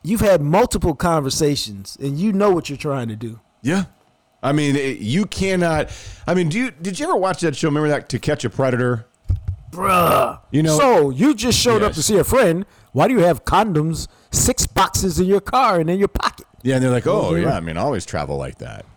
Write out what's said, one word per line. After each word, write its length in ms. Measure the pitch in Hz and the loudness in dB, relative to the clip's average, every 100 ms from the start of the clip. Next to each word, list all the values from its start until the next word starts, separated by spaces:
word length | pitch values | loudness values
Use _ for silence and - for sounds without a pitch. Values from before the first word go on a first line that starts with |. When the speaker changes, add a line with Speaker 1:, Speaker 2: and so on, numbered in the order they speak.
Speaker 1:
you've 180 | 147 220 | -2 0
had 200 | 214 180 | 4 4
multiple 540 | 147 180 240 202 170 143 | 4 2 2 0 -2 0
conversations 1000 | 175 165 135 - 151 143 - 101 95 - | 0 0 0 0 0 0 -6 -12 -16 -10
and 160 | 139 139 | -8 -2
you 120 | 208 | -2
know 160 | 190 208 | 2 2
what 180 | 175 - | 2 -2
you're 80 | 143 | -8
trying 300 | 151 139 117 | -6 -4 -6
to 80 | 107 | -8
do. 240 | 113 113 _ _ | -12 -14 _ _
Speaker 2:
Yeah. 240 | 120 190 170 _ _ _ _ _ | -2 -2 -4 _ _ _ _ _
I 100 | 123 | -2
mean, 220 | 151 147 139 | 0 0 0
it, 220 | 135 123 | -2 -6
you 260 | 107 156 208 | -4 -2 -2
cannot, 640 | - 190 185 170 156 - - - - - | -2 -2 0 0 0 -4 -10 -18 -12 -2
I 80 | |
mean, 160 | 180 170 | 0 0
do 80 | 196 | -2
you, 140 | 254 | -4
did 260 | - 175 185 | -6 -10 -6
you 80 | 311 | -2
ever 100 | 294 | 0
watch 260 | 185 175 | 0 -2
that 140 | 165 131 | -4 -2
show? 120 | 160 | -2
Remember 220 | 147 151 | 0 0
that 180 | 143 - | -2 -4
To 80 | 120 | -4
Catch 260 | - 147 117 | -2 -2 -4
a 40 | |
Predator? 560 | - 135 123 123 120 - _ - - - - - | -2 0 2 0 -2 -6 _ -4 -4 -4 -10 -12
Speaker 1:
Bruh. 680 | 170 196 185 170 - - - _ | -4 2 2 4 2 0 -4 _
Speaker 2:
You 140 | 139 | 0
know 160 | 160 156 | 2 4
Speaker 1:
So 300 | 269 208 143 | 6 6 4
you 240 | 131 262 226 | 2 2 2
just 240 | 240 208 | 0 2
showed 240 | 240 220 | 2 2
up 60 | 208 | 0
Speaker 2:
Yes. 60 | 160 | 0
Speaker 1:
to 60 | |
see 140 | - 208 | 2 2
a 60 | |
friend. 420 | 143 254 208 165 202 _ _ | 4 4 4 2 -6 _ _
Why 140 | 123 185 | 0 2
do 60 | |
you 60 | 247 | 4
have 260 | 175 143 - | 4 2 0
condoms, 600 | 175 220 151 156 156 - _ _ | 2 2 0 0 -4 -8 _ _
six 340 | - - - - | 0 0 0 -2
boxes 540 | - 185 - 190 156 | 0 0 0 -2 0
in 60 | 185 | 2
your 140 | 196 | 0
car 380 | 196 254 247 180 | 0 0 2 2
and 80 | 160 | 0
in 100 | 185 | 0
your 80 | 202 | 0
pocket? 400 | - - - - _ | -2 -6 -8 -20 _
Speaker 2:
Yeah, 120 | 123 131 | -2 0
and 80 | |
they're 60 | 127 | 2
like, 160 | 123 147 | 0 0
"Oh, 220 | 190 98 | 0 0
Speaker 1:
Oh, 80 | 85 | 0
yeah. 140 | 85 | 0
Speaker 2:
yeah, 80 | 87 | -2
I 20 | |
mean, 180 | 82 82 | -4 -4
I 40 | |
always 240 | 127 110 - | -2 -4 -6
travel 320 | 82 71 71 | -6 -4 -6
like 200 | 65 - | -8 -10
that." 260 | 60 57 - | -16 -16 -20